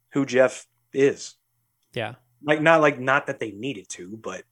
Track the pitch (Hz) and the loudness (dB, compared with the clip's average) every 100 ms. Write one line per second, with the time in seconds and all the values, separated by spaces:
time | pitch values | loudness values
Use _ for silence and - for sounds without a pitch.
0 | _ 139 127 123 127 - - _ _ 135 | _ -4 0 4 2 2 -18 _ _ 2
1 | 139 - - - _ _ _ _ _ 123 | 2 2 -10 -20 _ _ _ _ _ -8
2 | 110 123 _ _ 147 156 160 165 151 127 | -8 -10 _ _ -2 2 4 4 4 0
3 | 131 139 143 135 113 98 135 107 92 - | 0 -2 -2 -8 -8 -8 -10 -10 -12 -16
4 | 90 110 110 92 - | -14 -14 -12 -14 -16